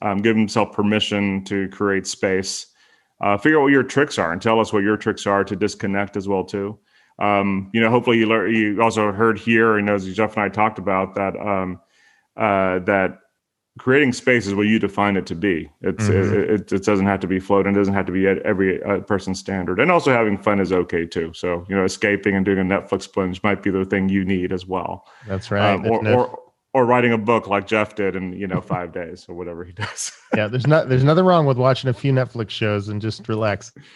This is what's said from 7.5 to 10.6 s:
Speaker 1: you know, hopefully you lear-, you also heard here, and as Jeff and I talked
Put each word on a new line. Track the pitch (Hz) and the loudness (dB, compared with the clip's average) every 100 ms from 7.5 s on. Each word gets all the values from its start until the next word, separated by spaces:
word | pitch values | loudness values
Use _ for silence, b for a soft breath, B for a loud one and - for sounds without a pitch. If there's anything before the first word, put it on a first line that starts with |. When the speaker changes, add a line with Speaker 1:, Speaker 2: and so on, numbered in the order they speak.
| 98 95 | -2 -2
Speaker 1:
you | 113 | 0
know, | 113 | 4
hopefully | 123 120 117 | 2 4 2
you | 110 | 4
lear-, | 110 95 | 2 0
you | 113 107 101 | 0 0 2
also | 113 107 107 | 0 2 0
heard | 95 113 104 | 2 0 0
here, | 117 113 113 107 | 2 4 4 2
and | 104 | 2
as | 101 95 | 0 -2
Jeff | 92 107 110 | -2 -2 0
and | |
I | 101 | -2
talked | 104 | 0